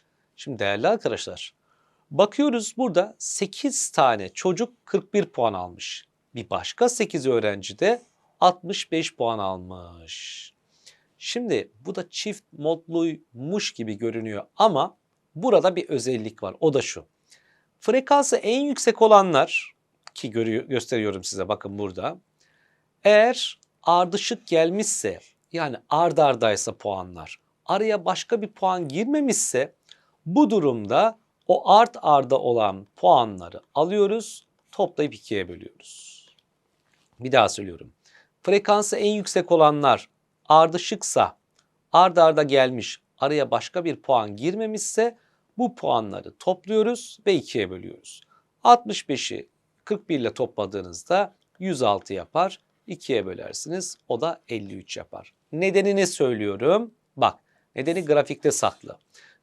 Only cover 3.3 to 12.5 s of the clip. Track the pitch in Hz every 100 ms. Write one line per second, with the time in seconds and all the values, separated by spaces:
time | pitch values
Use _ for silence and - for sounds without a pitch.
3.3 | - 196 - 285 - - - 131 107 92
4.3 | - 185 175 240 _ - 190 196 208 175
5.3 | - 117 95 90 85 - - - _ _
6.3 | 120 - 92 - - 240 240 208 165 131
7.3 | 117 107 101 - 107 185 240 - _ _
8.3 | _ 180 175 170 202 - 165 160 - 117
9.3 | 110 95 92 90 92 85 82 82 - -
10.3 | - - _ _ _ _ _ _ _ -
11.3 | 240 233 120 - _ - 190 180 - 214
12.3 | 196 _